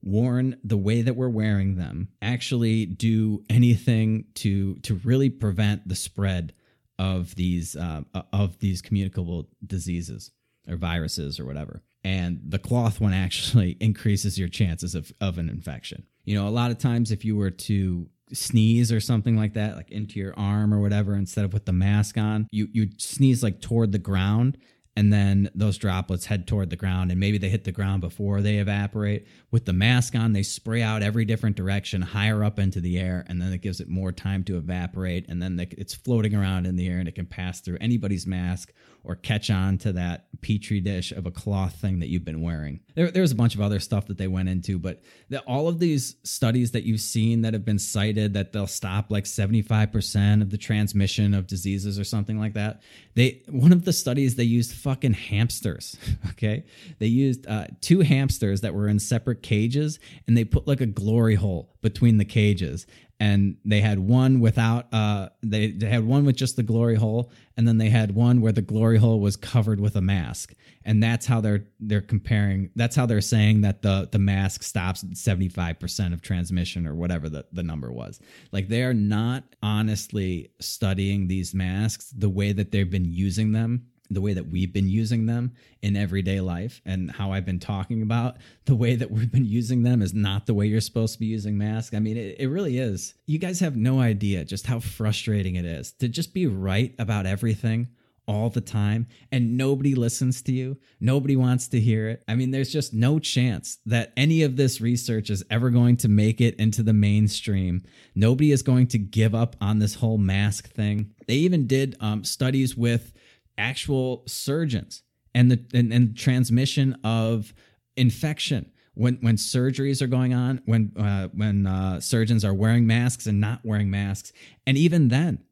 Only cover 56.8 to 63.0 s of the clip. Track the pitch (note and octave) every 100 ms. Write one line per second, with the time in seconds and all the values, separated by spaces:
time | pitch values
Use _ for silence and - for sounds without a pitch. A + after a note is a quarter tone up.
56.8 | F#3 D#3 G#2+ A#2+ C#3 B2 - G#2+ F2 -
57.8 | - F3+ D3+ C3+ C3+ - G#2+ G2 G2+ F2
58.8 | G#2 G#2 - A#2 - A#2 - G#2 A#2 C3+
59.8 | D3+ D3+ - - - A#2 A2 - - C#3
60.8 | B2 G2+ G2+ A2+ A2+ G#2 G2+ F2 - _
61.8 | A2+ - A#2+ A2 G2+ A2+ G#2 F#2+ E2 D#2+
62.8 | - -